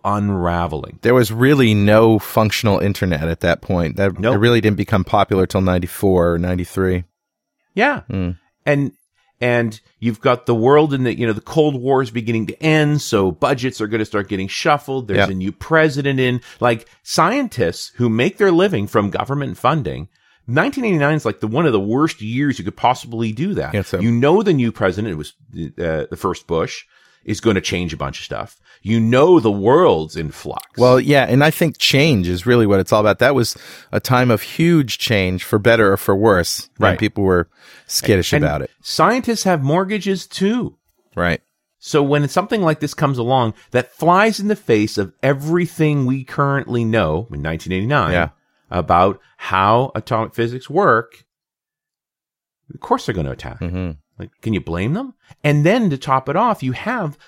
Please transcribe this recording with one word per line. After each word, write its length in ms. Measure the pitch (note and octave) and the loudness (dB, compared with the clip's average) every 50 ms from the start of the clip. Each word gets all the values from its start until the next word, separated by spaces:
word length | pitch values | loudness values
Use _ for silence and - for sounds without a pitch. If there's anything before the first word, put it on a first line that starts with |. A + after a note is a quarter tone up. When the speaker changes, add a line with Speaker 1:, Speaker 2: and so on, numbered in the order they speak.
| - | -4
Speaker 1:
unraveling. 920 | G2+ G2+ G#2 G#2 G2+ G2 F#2 F2 F2 E2+ E2+ E2+ E2 D#2 D2 - - - - | -4 -2 -2 -2 -2 -2 -2 -2 -2 0 -2 -2 -4 -6 -8 -10 -12 -10 -4
Speaker 2:
There 120 | - A2+ B2 | 0 2 4
was 160 | B2+ A#2+ G2+ | 4 2 2
really 440 | A2 A2+ B2 C3+ D3+ C#3 C3 A2+ G#2+ | 0 2 2 4 4 4 4 4 4
no 460 | G#2 G2+ G#2 G#2+ A2 A2+ A2+ A2+ G#2 | 4 4 6 6 6 6 6 4 4
functional 600 | - - - A#2 A2 G#2 - - - A2 G2 - | 0 -2 0 0 0 0 0 -2 0 0 0 2
internet 480 | F2 G2+ G2 - G#2+ F#2 E2+ D2 D#2 | 0 -2 -2 -2 -2 -2 -2 -2 -2
at 140 | E2 E2 - | -4 -4 -2
that 200 | - F2 E2+ - | 0 0 0 0
point. 360 | - - G2 F2 E2+ D#2 - | -2 -2 -2 -2 -2 -2 -2
That, 200 | - G2 G2 F2 | -2 -2 -2 -2
Speaker 1:
Nope. 180 | E2 F#2+ A#2 C3 | -2 0 0 2
Speaker 2:
it 20 | |
really 240 | G2+ A2 A#2+ A#2+ A#2 | 2 4 2 4 2
didn't 160 | G2+ G#2+ G#2 | 2 2 0
become 260 | F2 G2+ - A2+ G2 F2+ | 0 -2 0 0 0 0
popular 420 | - - G#2 G2 - G#2 F#2+ F#2 | 2 2 2 2 2 2 0 0
till 140 | - - G2 | 0 0 0
ninety-four 760 | F#2+ F#2 F2+ F2+ F2 E2+ - - - G2 F#2 F2+ E2+ F2 E2+ | 0 0 0 0 -2 -4 -4 -2 0 2 2 4 2 2 0
or 20 | |
ninety-three. 680 | E2+ F2 F2+ F2+ F2+ F2+ - - F#2+ F#2+ F#2 F#2 F2+ E2+ - _ _ _ _ _ _ _ _ _ _ _ _ - | 0 -2 -2 -2 -4 -6 -6 -4 -2 0 0 0 -2 -4 -8 _ _ _ _ _ _ _ _ _ _ _ _ -4
Speaker 1:
Yeah. 300 | F#3 A3+ C#4+ C#4+ G#3 - - | -2 -2 -2 -2 -4 -8 -8
Speaker 2:
Mm. 280 | F#2+ F#2+ F2+ F2 F2 - _ _ _ _ - | -6 -4 -4 -4 -6 -8 _ _ _ _ -4
Speaker 1:
And, 280 | - D3 C#3+ C#3+ - - _ _ _ _ _ _ _ _ - | -2 -2 0 -2 -4 -8 _ _ _ _ _ _ _ _ -4
and 400 | B2 B2 A#2+ A#2+ A#2 A2 G#2+ - _ _ _ _ | -2 0 0 0 0 -2 -4 -10 _ _ _ _
you've 220 | A2+ A#2+ A2 - | -4 -4 -4 -2
got 240 | - C3 B2 A#2+ - | 0 0 0 0 0
the 100 | - A#2+ | 0 0
world 380 | A2+ A2 C3 C#3+ D3+ D#3 D3+ C#3 | 2 4 6 6 6 4 2 0
in 100 | C3 B2+ | -2 -2
the, 100 | A#2+ - | -2 -2
you 140 | - A#2+ | -2 -2
know, 60 | A2+ G#2 | -2 -2
the 80 | G#2 | -4
Cold 340 | - - - D#3+ D3+ D3+ C#3+ | -6 -2 0 2 2 2 0
War 260 | B2+ A#2+ C3 C#3 C3 | -2 -2 0 0 0
is 80 | C3+ A#2 | 0 -2
beginning 360 | A2 B2 A2 A2 A#2 A2+ G#2+ | -6 -6 -4 -2 -2 -2 -4
to 160 | - - - - | -6 -6 -4 0
end, 380 | D#3+ D#3 D#3 D3+ D3 D3+ D3 | 2 2 2 2 2 0 -2
so 280 | - - - G#2 G2 F#2+ | -2 0 0 2 2 0
budgets 520 | E2+ - D3 C3 C#3 B2 B2 B2+ - - | 0 0 -2 -2 0 -2 -4 -4 -4 -6
are 60 | A2 | -6
gonna 180 | G#2 A2 A2 G#2+ | -4 -2 -4 -4
start 240 | - - G#2 G2 - | -4 -4 -4 -4 -4
getting 180 | G#2 F#2+ F#2+ | -6 -6 -6
shuffled. 640 | F#2+ - - - E3+ D3 C#3+ - - C3+ C3+ B2 G#2 | -6 -8 -4 -2 0 0 0 -2 -6 -8 -6 -6 -2
There's 180 | G2 G2+ G2+ | 0 0 0
Speaker 2:
Yeah. 60 | F#2+ F#2+ | 0 -2
Speaker 1:
a 20 | |
new 160 | F#2 F#2 F#2+ | -4 -6 -6
president 680 | - - - - D#3+ D#3+ D#3 D#3+ C3 C#3+ C#3 C#3 C3+ C3 | -8 -10 -4 0 2 2 2 2 0 -2 -4 -2 -2 0
in. 180 | C3 B2+ B2 B2 - - - - | 0 0 -2 -4 -8 -12 -8 -2
Like, 260 | B2 B2 A#2 A2+ - _ _ _ _ | 0 0 0 -2 -6 _ _ _ _
scientists 880 | - - - D#3+ F3+ A#3+ C#4+ C4+ A3 - - F#2+ E2 - - - - - | -4 0 0 2 2 0 -2 -4 -4 -4 -2 -2 -2 -4 -6 -12 -12 -6
who 120 | - A#2+ | -2 -2
make 300 | A#2 A2 A2+ C3 E3+ - | 0 0 0 0 -2 0
their 160 | - G#3 G3 E3+ | 0 2 2 4
living 340 | E3 F#3+ G3+ F3 A2 G2+ | 4 2 2 0 -2 -4
from 220 | G2+ - A2+ G2+ G2 | -2 0 0 0 0
government 480 | - - - - C#3 C#3+ C#3 B2+ F2+ | -2 -6 -6 -4 -6 -6 -6 -8 -6
funding, 500 | - - B2 D3+ D#3+ A#2 D#2 C2 B1+ D2+ - _ _ _ _ _ _ _ | -4 -2 -2 0 -2 -2 -6 -8 -10 -12 -14 _ _ _ _ _ _ _
nineteen 380 | - A#2+ D3 F#3 C#4 - C#4 B3 | -4 0 0 0 0 -2 -4 -2
eighty-nine 300 | G#3+ F#3 D#3 C#3+ D3 D#3 | 0 0 2 2 0 0
is, 100 | D3+ - | 0 -2
like, 160 | A2+ G#2 - | -4 -4 -4
the, 60 | - | -4
one 180 | G#2+ A2 C#3+ F3 | -4 -2 0 2
of 80 | D3+ A2+ | 2 2
the 60 | G2+ | 0
worst 420 | G2 G#2 A2+ C3+ D#3 D#3+ - - | 0 0 0 0 0 -2 -2 -6
years 360 | G#2 G#2+ A#2 C3 D3 C#3+ A#2+ | -10 -6 -4 -2 -2 -2 -2
you 60 | - E2+ | -4 -6
could 140 | G2+ - | -10 -6
possibly 560 | - - A#2 B2+ - - A#2+ A#2 A2+ A#2 A2 G#2+ | -2 0 0 0 -2 -6 -10 -6 -6 -4 -4 -4
do 200 | A2 D#3+ G3+ F#3+ | -4 -4 -4 -4
that. 180 | G2+ C#2 C#2 E2+ | -4 -6 -4 -4
Speaker 2:
Yeah, 80 | G#2 | -6
so 180 | F#2 - - F2 | -4 -4 -4 -2
Speaker 1:
You 120 | G2 A#2+ | 0 0
know 320 | A#2 A#2 B2+ C#3+ E3+ G#3 G#3+ | 2 2 2 4 2 2 2
the 100 | G#3 E3+ | 2 2
new 180 | C#3 A#2+ A#2 | 2 0 -2
president, 400 | G#2+ - A2 F#2+ F2 G2+ G#2+ A2+ | -2 -2 -2 -2 -2 -2 -4 -6
it 60 | E2+ | -6
was, 160 | D2+ D2 - - _ _ - - E2 E2 C#2+ - | -8 -10 -12 -16 _ _ -16 -12 -12 -10 -10 -8
uh, 280 | - E2+ E2 D#2+ D#2 - - | -6 -6 -4 -4 -4 -6 -8
the 60 | - | -8
first 300 | - - F#2+ F2 - - | -6 -4 -4 -6 -6 -6
Bush, 380 | - E2+ D#2+ E2 - - - - _ _ _ _ _ _ _ _ | -4 -4 -2 -4 -4 -8 -12 -18 _ _ _ _ _ _ _ _
is 140 | - A2 - | -8 -8 -2
gonna 220 | - A2+ G2+ F#2+ | 0 0 0 0
change 320 | - - - F2 F2+ E2 D#2 | 0 -2 -4 -4 -4 -6 -6
a 40 | |
bunch 220 | C2+ C#2 C#2 C#2 - | -8 -8 -8 -8 -10
of 60 | - | -12
stuff. 320 | - C2 G#1 - - _ _ _ _ _ _ | -10 -10 -10 -10 -12 _ _ _ _ _ _
You 180 | - G2 A2+ A#2 | -4 0 0 2
know 400 | A2+ A2+ B2 B2+ D3 F3+ F3+ D#3+ | 2 4 4 6 6 8 6 6
the 100 | A2 A2 | 6 4
world's 680 | G2+ G2+ F#2+ A2+ C3+ E3 F#3 D3 F#2+ D#2+ D#2 D#2 - | 2 2 2 4 4 6 6 4 4 2 -2 -4 -6
in 120 | E2 D#2+ D2 | -8 -8 -8
flux. 460 | - - - C#2+ - - - - _ | -10 -12 -12 -12 -10 -10 -12 -10 _
Speaker 2:
Well, 220 | - A#2+ B2+ B2+ C3 | 2 4 4 4 4
yeah, 240 | B2 C#3+ D3 C#3 B2 | 4 4 2 2 2
and 180 | - A#2 C3+ | 4 4 4
I 100 | D3 D#3+ | 4 2
think 260 | D3+ - F3 D3+ - | 2 0 -2 -2 -2
change 500 | - - - - C3+ D3 E3 C#3 G2 F2+ | -2 -2 0 2 2 2 2 2 0 0
is 180 | F2 F2+ F2 F2+ | -2 -4 -2 0
really 220 | A#2+ A#2+ A#2+ A2 | 2 2 4 4
what 140 | G2+ G2+ F#2+ | 4 4 2
it's 100 | F#2 - | 2 2
all 80 | - G#2+ | 2 2
about. 200 | G#2 G#2+ G2 - | 4 2 2 4
That 140 | A#2+ C3+ C#3+ | 2 2 2
was 220 | B2+ A#2 - - - - - - - - _ - | 2 0 -2 -4 -10 -16 -20 -20 -20 -12 _ -6
a 80 | G#2 | -4
time 280 | - - B2+ B2 B2+ B2 | -2 0 2 2 4 2
of 120 | A2+ G2+ | 2 0
huge 560 | - - - - D#3+ E3+ F3 D#3+ C#3 A2 - | -2 -4 -4 0 2 4 4 2 2 0 -4
change, 480 | - - - A2+ G2+ F#2+ F#2 F#2 F2+ - | -6 -2 0 0 2 0 0 -2 -4 -2
for 120 | - - | -2 -2
better 360 | G#2+ G2 A#2+ A#2 A2+ A2 F#2+ G2 | 2 4 4 4 6 4 4 2
or 40 | |
for 200 | - - - G2 | 2 2 0 2
worse, 520 | G2 G#2+ A2+ G2 F2+ E2+ - - - - - _ | 4 4 4 4 4 2 -2 -4 -8 -10 -12 _
when 160 | - G#2 G2+ | 0 0 2
Speaker 1:
Right. 80 | F2 - | 2 2
Speaker 2:
people 240 | G#2+ G2+ - G#2+ G2+ | -2 -2 -2 0 0
were 240 | F#2+ F#2 F2 E2+ - _ _ _ - - - _ | 2 2 2 0 -2 _ _ _ -20 -20 -20 _
skittish 460 | - - - - - G#2 F#2 E2+ - - | -8 -6 -2 0 2 2 2 2 2 0
Speaker 1:
And 100 | D3+ - | 0 0
Speaker 2:
about 180 | D2+ D2 C#2+ - | 0 -2 -4 -6
it. 80 | - _ _ | -8 _ _
Speaker 1:
scientists 600 | - - - - D#3+ F#3+ A#3 C4 A3 A#3 A3+ G#3 - | -14 -6 -2 0 2 2 2 0 -2 -2 -4 -2 0
have 200 | F#3+ F3+ D#3 C3+ | 0 0 0 0
mortgages, 640 | C#3 D#3 F3+ G3 F#3+ G#3+ G#3 F3+ G3 F#3+ F#3 - | 0 0 0 0 -2 -4 -4 -4 -4 -4 -4 -6
too. 480 | - - - F#3 G3+ A3+ B3 - - - _ _ _ _ _ _ _ - | -10 -6 -2 -2 0 0 -2 -4 -6 -10 _ _ _ _ _ _ _ -4
Speaker 2:
Right. 240 | E2+ F2 F2 E2 - _ _ _ _ _ _ _ _ | -2 -2 0 -2 -2 _ _ _ _ _ _ _ _
Speaker 1:
So 240 | - - - D3 C#3+ | -6 -2 0 2 2
when 240 | C#3 D3 D3 D3 | 2 2 0 0
something 340 | C#3 - F3+ F#3 G#3+ B3 G#3+ | -2 -2 -4 -2 -2 -2 0
like 200 | F3+ D#3+ D#3 - | 0 0 0 -2
this 120 | - C#3+ - | -4 -6 -4
comes 240 | - D3+ C#3 C#3 | -2 -2 -2 -2
along 360 | B2 A2+ A#2+ C3 C3 A#2+ A2 G#2 _ _ _ | -2 -2 0 0 0 0 0 -4 _ _ _
that 220 | - B2 A#2+ - _ | -2 -2 -2 -4 _
flies 480 | - D#3 E3 F3 F#3+ G#3+ A3+ G#3+ - | -2 2 2 4 4 4 2 0 -2
in 80 | G3 G#3 | -2 -4
the 60 | G#3+ | -4
face 400 | G#3 - - A#2 G#2+ G#2+ A2 - | -4 0 0 2 2 2 0 -2
of 160 | G#2 G2 F#2+ - _ - | -4 -6 -6 -6 _ -2
everything 840 | C3+ C#3+ C3+ C#3+ D#3 E3 F3 F3 - - - D#3 D3+ D3 C#3+ C3 | -2 -2 -2 -2 -2 0 0 0 -2 -2 0 0 0 0 0 0
we 200 | B2 C3 C3+ B2+ | -2 -2 -4 -8
currently 580 | - - - C#3+ C#3 C#3 C#3 - - A#2+ A#2+ A#2 | -6 -4 -2 0 0 0 -2 -4 -4 -2 -2 0
know 460 | A2 A2+ A2 F#2 D#2 D#2 E2+ A2+ - | 0 0 0 0 0 0 -2 -4 -6
in 100 | - C#2+ | -8 -8
nineteen 300 | C#2+ D#2 E2 D#2+ - F2+ | -6 -6 -6 -6 -6 -6
eighty-nine 400 | F#2 F#2+ G2+ A#2 D3 C#3+ G2 D2+ | -4 -4 -2 -2 0 0 0 0
Speaker 2:
Yeah. 180 | F2 F2 E2 D2+ - _ _ _ _ _ _ - | 0 0 0 -2 -4 _ _ _ _ _ _ -8
Speaker 1:
about 520 | - F2+ E2 - F2 E2+ F#2 G2+ F#2+ - _ _ _ | -6 -4 0 2 4 4 4 2 0 -2 _ _ _
how 560 | - - - F#2+ F#2+ F#2+ G#2 A2 A#2+ C3+ C3+ - | -16 -8 -4 0 2 2 4 4 2 2 -2 -4
atomic 380 | - - - B2 A2 A2+ G#2 - | -8 -6 -4 -4 -4 -4 -4 -4
physics 340 | - A#2 A#2 B2 B2+ - - | -4 -4 -4 -4 -8 -10 -6
work, 540 | C#3+ F3+ G3+ D#3+ A#2 A2 A#2 - _ _ _ _ _ _ _ _ _ _ _ _ _ _ _ _ _ _ _ _ _ _ _ _ _ _ _ _ _ _ _ - - | -2 0 2 2 2 2 0 -4 _ _ _ _ _ _ _ _ _ _ _ _ _ _ _ _ _ _ _ _ _ _ _ _ _ _ _ _ _ _ _ -20 -20
of 80 | - | -12
course 240 | - - B3+ - - | -6 -4 -4 -4 -4
they're 100 | - A2 | -4 -4
gonna 160 | F2+ D2+ C#2 | -4 -4 -6
attack. 280 | C2 - - C2 - - | -8 -10 -14 -14 -12 -10
Speaker 2:
Mm-hmm. 300 | F#2 E2+ F2 F#2 F#2 F2 D2+ D2 _ _ _ - - - _ _ | -8 -8 -6 -6 -6 -8 -10 -12 _ _ _ -18 -18 -18 _ _
Speaker 1:
Can 120 | - A2+ G#2+ | -6 -4 -4
you 80 | F2+ | -4
blame 320 | - - E2 F2 F#2+ A#2+ D#3 | -4 -4 -6 -4 -4 -4 -4
them? 200 | A3 C#4 C4 - _ _ _ _ _ - | -6 -6 -10 -14 _ _ _ _ _ -2
And 220 | D3 C#3+ D3 D3 | 0 2 2 4
then 240 | E3+ G#3+ B3+ A3+ F#3 | 2 2 2 0 0
to 80 | D3+ | -2
top 320 | C3 - D#3 C3+ C3 C3 - | -4 -2 -2 -2 -2 -2 -2
it 60 | C#3+ | -2
off, 280 | F#3 A#3 B3 G3+ - C3 | 0 0 0 -2 -2 -4
you 80 | B2+ B2 | -6 -6
have 440 | - - G#3+ B3+ B3 F#3+ D3 C#3+ _ _ | -6 -6 -6 -6 -6 -6 -8 -10 _ _